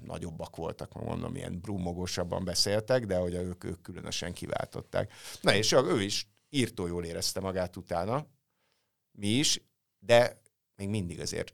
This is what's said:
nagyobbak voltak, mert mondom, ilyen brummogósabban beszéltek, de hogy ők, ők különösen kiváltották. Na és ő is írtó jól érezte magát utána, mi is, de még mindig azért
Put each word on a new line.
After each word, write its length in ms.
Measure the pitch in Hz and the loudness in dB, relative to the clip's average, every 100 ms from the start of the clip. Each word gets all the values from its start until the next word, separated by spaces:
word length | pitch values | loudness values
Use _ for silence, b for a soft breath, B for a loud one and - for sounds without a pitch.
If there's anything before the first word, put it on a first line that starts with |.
| 82 | -10
nagyobbak 500 | 85 85 80 82 - | -10 -8 -8 -10 -8
voltak, 380 | 80 78 - | -8 -8 -10
mert 120 | - 78 | -8 -6
mondom, 280 | 85 82 85 | -4 -6 -6
ilyen 240 | 87 90 | -8 -8
brummogósabban 840 | 104 101 90 87 90 - 85 92 | -6 -4 -4 -4 -4 -4 -2 -2
beszéltek, 600 | 92 85 101 104 110 127 110 | -2 0 2 2 2 2 2
de 120 | 90 | 0
hogy 160 | 90 | 0
ők, 300 | 87 92 87 | -2 -4 -6
ők 180 | - 85 | -8 -10
különösen 520 | - 85 - - 87 | -10 -12 -8 -6 -6
kiváltották. 800 | - - - - - - - 104 B B B | -6 -4 -4 -4 -8 -4 -2 -2 B B B
Na 120 | - 104 | 4 4
és 160 | - | 6
ő 300 | 151 131 160 | 6 6 4
is 260 | 98 107 - _ _ | 2 -2 -6 _ _
írtó 380 | 143 113 - 87 | 0 0 0 -4
jól 160 | 87 85 | -4 -4
érezte 340 | 85 90 98 | -4 -4 -2
magát 360 | 95 92 90 95 | -2 0 -2 -4
utána, 480 | 87 85 92 131 156 _ _ _ _ _ _ _ _ | -4 -2 0 0 -4 _ _ _ _ _ _ _ _
mi 160 | - 101 | -6 0
is, 340 | 120 156 - - _ _ _ | 2 4 0 -4 _ _ _
de 420 | 95 117 123 - _ _ _ - | 6 8 8 2 _ _ _ -8
még 140 | 98 | -4
mindig 300 | 107 85 76 | -2 -2 -4
azért 320 | 73 - - | -6 -4 -6